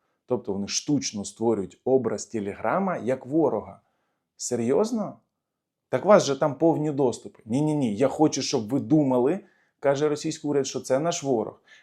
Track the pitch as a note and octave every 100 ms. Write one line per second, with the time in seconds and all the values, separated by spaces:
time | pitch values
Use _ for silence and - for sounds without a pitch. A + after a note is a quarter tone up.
0 | _ _ - A#2+ - G2 G2+ - - C#3+
1 | - G#2 G2 - A#2 G#2 F#2 - B2+ C3
2 | A2+ G#2 - A2+ G2 - A2 E3 F#3+ C#3+
3 | A2 C3 B2 D#3 C#3 G#2+ F#2 G2+ _ _
4 | _ _ _ - - A#2+ A#2 E3 A3 A3+
5 | E3 A2+ _ _ _ _ _ _ _ B2+
6 | E3+ G3 C#3 C#3 D#3 C3+ E3 D3 D3+ C#3
7 | B2+ A2 G#2 - A2 C3 D3+ D3+ B2 G2+
8 | G#2+ - D#3 C#3 - C3 G#2 A#2 A2 D#3
9 | C#3 B2+ C3 G3 - _ _ _ C#3 C#3
10 | D3+ D3 D#3+ D3+ D3 C#3+ C3+ B2+ - C3
11 | E3 E3 C#3 A#2 G#2 - _ -